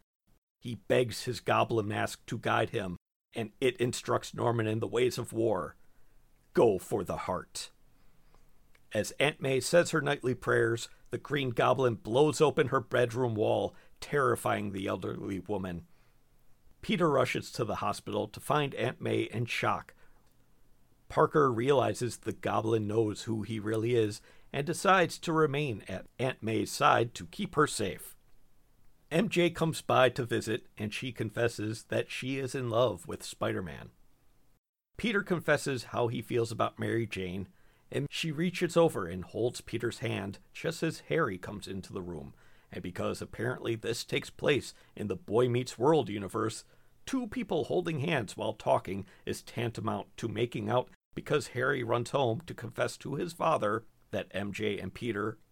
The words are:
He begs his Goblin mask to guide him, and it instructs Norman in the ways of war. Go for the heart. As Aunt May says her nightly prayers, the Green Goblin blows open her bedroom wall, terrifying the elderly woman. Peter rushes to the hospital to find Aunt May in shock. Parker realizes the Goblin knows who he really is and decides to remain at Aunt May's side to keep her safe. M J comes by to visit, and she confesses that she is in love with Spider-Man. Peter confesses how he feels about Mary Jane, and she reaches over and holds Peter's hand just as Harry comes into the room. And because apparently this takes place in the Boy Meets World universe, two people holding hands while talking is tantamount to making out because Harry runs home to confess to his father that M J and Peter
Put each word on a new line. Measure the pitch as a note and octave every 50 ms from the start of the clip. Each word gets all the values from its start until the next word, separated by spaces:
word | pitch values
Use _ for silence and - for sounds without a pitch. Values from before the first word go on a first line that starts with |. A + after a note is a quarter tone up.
| _ _ _ _ _ _ _ _ _ _ _ _
He | - B2 A#2
begs | - - - B2 B2 C3 A#2 G#2+ - -
his | B2 A#2+ -
Goblin | - - A2 A2 A#2 A2 A#2 A2+ G2+ G#2
mask | G#2 A2 A2+ A2 - - -
to | - B2 A2
guide | - A#2 A2+ A#2 A2+ G#2+
him, | - A2+ G2 F#2 F2 - _ _ _ _ _ _ -
and | A#2 A2+ - - -
it | C3+ B2+ - -
instructs | A#2+ B2+ A#2+ - - - A#2+ A#2 - -
Norman | - - A2+ A#2 A#2 A#2 A2 A2
in | A2 A2+
the | A2+
ways | G2+ A2 A#2 B2+ B2 - -
of | A#2+ -
war. | - A2+ A2+ A2+ G2+ F2+ D#2 D2 - - - - - - - - - - - _ _ _ _ _ -
Go | - B2+ A2+ G2 F2+
for | - - A#2+ G#2
the | F#2 - F2
heart. | E2+ - - F2+ E2+ - - - - - - - _ _ _ _ - - - - - - - - - - - - - - - - - - -
As | - A2 G2 - - -
Aunt | C#3 D3 D#3 -
May | - C3+ C3+ C3
says | B2 - - F3 E3+ -
her | - D#3
nightly | C#3 C#3+ C#3+ - - B2+ B2+
prayers, | - - - B2 A#2+ A#2+ A2+ A#2 A#2 - - - - - -
the | - A#2
Green | - - C#3 D3 C3+ B2+
Goblin | A#2 - B2+ B2 B2+ B2+ C3 B2 A2+
blows | - - G#2+ A2+ C3 D3+ D3+ C#3+ -
open | D#3+ C#3 - - D3 A#2+
her | C3 C3+
bedroom | A#2+ - - B2 B2 A#2+ A2+ B2 C3 A#2+ A2
wall, | G#2 A2 A2+ A2+ G#2+ G2+ - - - - - - -
terrifying | - - D3 D3 C3+ B2 A2+ - - A2+ A2 G#2 G#2 G2+
the | F#2+ G2 G2
elderly | G2+ G#2 G2 - G#2 A2+ A2 G#2+ G#2 G2 F#2
woman. | F2+ - G#2 G2 F#2+ F#2 F2 E2+ E2+ - - - - _ - _ _ _ _ _ - - - _ - - - _
Peter | - - A3 F3+ F3+ D#3
rushes | C#3 C3 B2+ - - - - -
to | - - A#2
the | G#2 G2
hospital | - G#2 G#2 G2+ - - G#2+ G#2 G#2 G#2 G#2
to | - -
find | - - C#3 D3 D3 C3+ A#2
Aunt | - A2 B2 - -
May | - A2+ A2 A2
in | A2+ A2+ - A2+ A#2+
shock. | A#2 - - - A#2 G2+ E2 - - - - - - - - _ _ _ _ _ _ _ - - - - _ - _ _ _ _ -
Parker | - C#3+ D#3 - - D#3 C#3+ C3
realizes | A#2+ A2 A#2+ C3+ C#3+ B2+ A2+ A2 G#2+ - B2 A#2 - -
the | - A2
Goblin | F#2 - - G2 G2+ G#2+ G#2+ A2 A#2 A2+ G#2+
knows | G2+ G#2 A#2 A2+ G#2+ G2 -
who | - - A2 A2
he | G2+ F2+ A2+ A2
really | G2 G#2+ A2+ A2+ G#2+ A#2 B2
is | A#2 A2 G#2 G#2+ - - - - - - -
and | - C3+ D3
decides | D#3 D#3 - - F#3+ F#3 F#3+ E3+ D#3 - -
to | - E3+
remain | D#3+ D#3+ D#3 C#3+ C3+ C#3+ D3+ C#3 A2 F2+ - -
at | F#2+ F2+ - - - -
Aunt | B2 C3 - -
May's | - A2 A2 G#2+ G#2 -
side | - - D3 D3 B2+ A#2 A#2 A#2+ -
to | - F2+
keep | E2 - - G#3 - -
her | - D3+
safe. | C#3 - - G#2+ F#2 C2+ - - - - - - - - - - - - - - _ _ - - - - _ _ -
M | D3 E3 A3+ F#3
J | - E3+ F3 E3+
comes | E3+ - E3 E3 D3 -
by | - - A#2+ B2 B2+ B2+
to | - - B2
visit, | A#2 A#2 A2+ - A#2 G#2 - - - -
and | - G#2+ G#2
she | - - - C3
confesses | - - A#2 A2 - B2 A#2 A#2+ - - G#2 A2 A2 - - -
that | A2 A2+ A#2 -
she | - - B2+ B2+ C#3 C3+
is | C3+ B2 -
in | C#3 B2 A#2+
love | A2 A2+ B2+ A#2 F#2+ F2 - -
with | F2 -
Spider-Man. | - - - - G#2+ A2 A2+ G#2+ F#2 D#2+ C#2 A#1 A#1 - - _ - - - _ _ - _ _ _ _ _ _ _ _ _ _ _ _ _ -
Peter | - A#3+ G#3+ G3+
confesses | - - F3+ D#3 - - D3+ C#3 - C#3+ C3+ A#2+ -
how | - - A2 A#2+ A2+
he | B2 C3
feels | A2+ - B2 A#2+ A#2 A2
about | A2+ - A2 G#2+ - -
Mary | G#2+ G#2+ A2 A#2 A#2
Jane, | F#2+ - F#2+ F#2+ F2+ F2 G2 F#2+ - - _ - - _ _ _ -
and | - C3+ C#3+ -
she | - - - E3
reaches | D3 C3+ F3 F#3 F3+ - F#3+ E3 -
over | E3+ E3 D#3 - A2+ F#2+
and | E2 F2+ F#2 E2+
holds | - - G#2 A2+ B2 A#2+ -
Peter's | - - - A2+ B2 A#2 - -
hand | A#2+ A#2 A2+ G#2 G2 G2+ G2+ - - -
just | - - - D#3 E3 -
as | E3+ D#3+ C#3+ - - -
Harry | C#3+ D#3 D#3+ A#2+ F#2+ F2+
comes | - - G#2 G2+ -
into | G2 G2 G2 F2+ -
the | A2 G2
room. | F2+ F2+ E2+ D2+ C#2+ C#2+ - - - - - - _ -
And | - F#2
because | F2+ F#2 F2+ - G#2+ G#2 - -
apparently | G#2 - - - G#2+ B2 B2+ - - A2+ A#2
this | A2+ - G#2+ A#2 - -
takes | - - C3+ - -
place | - - - - D3 A2+ - - - - - - -
in | - G#2
the | G#2 F#2+
Boy | F2 - - G2 A#2 B2+ B2
Meets | A#2+ B2 B2+ B2 - -
World | A2+ D3 E3 D3+ A#2+ F#2+
universe, | G2+ G#2+ G2 F#2+ - A2 G#2+ A2 - - - _ _ - - - _ - -
two | - - C4 B3 G#3+
people | - B3+ G#3 - G3 D#3 -
holding | - - F3+ F3 E3+ D#3+ C#3
hands | B2+ F3+ E3 C3 A2 - -
while | G#2 G#2 G#2+
talking | - - - C3 C3+ A#2+ - - F#2+ G2 G2 - - - -
is | - - -
tantamount | - - - A#2+ A#2 A#2+ A2+ A#2 G#2+ G#2+ G#2 G2+ - - - -
to | - A#2
making | G#2+ G#2 B2 A#2+ - B2 G#2 G#2
out | A#2 B2+ B2 - - _ _ _ -
because | - - - C#3+ D3 A2+ -
Harry | - B2 B2+ C3+ C#3+ C3
runs | A#2 A2+ A#2+ A#2+ A#2+ -
home | - C#3+ C#3 A#2 A2 - -
to | -
confess | A#2+ - A2+ A2 - - B2 A#2+ - -
to | - - C#3
his | C#3 F3 E3+
father | E3 - E3 D#3+ D3+ B2+ A#2 G#2 G#2+ A2+ - - - _ _ -
that | - G2+ F2+ -
M | - F#2 G2+ G2+
J | F#2 - G#2+ G#2+ G2+ F#2+
and | F#2+ F#2
Peter | - - A#2+ A#2+ G#2 G2+ G#2 G#2+ G#2+ - _ _